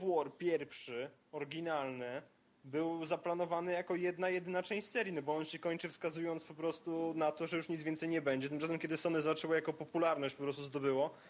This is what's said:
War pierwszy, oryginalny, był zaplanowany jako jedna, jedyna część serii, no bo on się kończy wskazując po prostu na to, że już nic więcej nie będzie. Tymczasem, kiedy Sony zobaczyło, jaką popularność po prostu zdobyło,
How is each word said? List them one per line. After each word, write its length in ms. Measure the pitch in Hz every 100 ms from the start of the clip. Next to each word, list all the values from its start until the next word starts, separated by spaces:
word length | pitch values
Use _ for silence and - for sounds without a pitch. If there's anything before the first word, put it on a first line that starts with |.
War 360 | 185 165 139 -
pierwszy, 720 | 175 156 139 - - 120 135 - _
oryginalny, 880 | 151 139 160 170 151 135 127 123 135 - _ _ _
był 420 | 135 147 165 165 156
zaplanowany 640 | 160 175 175 170 170 180
jako 240 | 175 185 175
jedna, 320 | 180 170 185
jedyna 340 | 180 175 180
część 280 | 180 208 202
serii, 220 | 247 202
no 100 | 160
bo 140 | 139 156
on 80 |
się 140 | 156 160
kończy 300 | 175 165 165
wskazując 560 | - 170 160 165 160
po 100 | -
prostu 600 | 156 165 160 170 165 165
na 180 | 160 151
to, 140 | - -
że 100 | 170
już 120 | 160
nic 140 | 160
więcej 260 | 151 156 165
nie 140 | 165
będzie. 260 | 139 131 139
Tymczasem, 300 | 147 160 165
kiedy 180 | 165 160
Sony 240 | 170 160
zobaczyło, 340 | 151 156 165
jaką 180 | 160 160
popularność 600 | 156 147 165 165 147 139
po 80 | -
prostu 200 | 143 139
zdobyło, 480 | 143 139 139 131 147 -